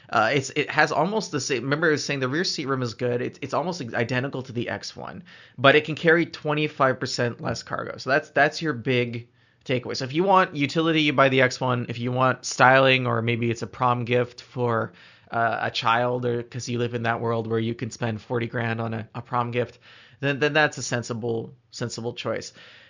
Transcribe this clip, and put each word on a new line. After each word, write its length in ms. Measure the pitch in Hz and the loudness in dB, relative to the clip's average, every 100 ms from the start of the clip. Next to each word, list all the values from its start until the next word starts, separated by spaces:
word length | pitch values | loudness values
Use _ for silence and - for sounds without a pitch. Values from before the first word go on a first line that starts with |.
| - | -2
Uh, 220 | 104 110 | 2 4
it's, 180 | 139 135 | 2 0
it 200 | 151 139 | -2 -2
has 220 | 131 151 | 2 2
almost 400 | 139 175 214 - | 2 0 0 -2
the 80 | 147 | -4
same. 240 | 123 127 | -2 -2
Remember, 240 | 135 147 165 | 0 0 2
I 20 | |
was 140 | 143 | 2
saying 160 | - 143 | 0 -2
the 80 | 131 | -2
rear 160 | 147 | -2
seat 220 | 185 - 135 | -2 -4 -4
room 140 | 135 | -2
is 140 | 120 | -4
good. 260 | 107 123 120 | -4 -2 -2
It's, 180 | 123 - | -4 -8
it's 100 | 131 | -4
almost 300 | 127 165 175 120 | -2 -2 -4 -6
identical 480 | 110 117 127 135 135 | -4 -2 -2 -4 -6
to 80 | - | -8
the 160 | 110 - | -6 -6
X 260 | 101 - - | -6 -8 -12
one, 280 | 62 82 - - - - | -12 -14 -18 -20 -20 2
but 160 | 131 | 6
it 100 | 143 | 6
can 120 | 151 151 | 4 -2
carry 280 | 165 170 | 2 4
twenty-five 720 | 165 - 147 151 151 - 135 123 | 2 -4 -4 -2 -2 2 2 2
percent 420 | 127 - 120 117 | -4 -2 -2 -4
less 200 | - 117 | -6 -8
cargo. 340 | - - - - | -6 -8 -6 -8
So 100 | 131 | -2
that's, 220 | 143 - | -2 0
that's 320 | 135 147 - | 2 2 2
your 100 | 160 | -4
big 560 | 123 123 123 120 117 117 _ _ _ - | -4 0 0 0 -4 -12 _ _ _ -4
takeaway. 300 | 127 110 110 | -2 -2 -6
So 80 | 127 | -4
if 80 | |
you 80 | 147 | 0
want 300 | 190 185 180 156 | 4 4 4 0
utility, 460 | 139 170 165 160 | -2 0 2 2
you 100 | 147 | 2
buy 160 | 131 135 | 4 4
the 140 | 131 | 6
X 180 | 127 - | 4 2
one. 260 | 131 123 120 | -2 0 -2
If 80 | 113 | -6
you 120 | 120 | -4
want 340 | 123 127 127 - | 2 2 0 -4
styling, 600 | - 127 135 135 131 123 | 4 6 8 6 4 2
or 140 | 117 | 0
maybe 300 | 117 117 117 | 0 0 0
it's 100 | 113 | -2
a 60 | 113 | -6
prom 380 | - 127 123 117 | -2 0 0 0
gift 340 | 123 117 - | 0 0 -6
for, 520 | - 127 120 113 113 - - - - | -12 -4 0 0 -2 -8 -20 -20 -6
uh, 260 | 117 117 110 | 0 0 0
a 80 | 117 | -4
child, 520 | - 117 117 123 127 | -2 0 2 2 0
or 180 | 123 120 | -2 -2
'cause 240 | 117 123 120 | -4 -10 -6
you 80 | 120 | -2
live 160 | 120 | -2
in 80 | 117 | -2
that 180 | 113 117 | -2 -2
world 260 | 117 117 110 | 0 -2 -2
where 100 | 113 | -2
you 160 | 113 | -2
can 160 | 117 113 | -4 -8
spend 320 | - 117 107 | -6 -4 -4
forty 240 | - 123 113 | -4 -4 -4
grand 340 | 123 117 113 | -4 -2 -2
on 140 | 117 | -4
a, 140 | 110 110 | -6 -8
a 60 | 123 | -12
prom 300 | - 123 120 | -4 -2 -2
gift, 280 | 120 113 - - - - - | -2 -4 -6 -20 -20 -20 -6
then, 180 | 139 139 | -2 0
then 140 | 147 | 2
that's 240 | 147 147 143 | 4 2 0
a 40 | |
sensible, 720 | 123 123 113 117 117 117 123 - _ | -4 -4 -4 -6 -4 -4 -6 -14 _
sensible 420 | - 120 - 117 | -8 -8 -6 -8
choice. 400 | - 120 104 - - - - - | -6 -4 -4 -6 -16 -20 -20 -20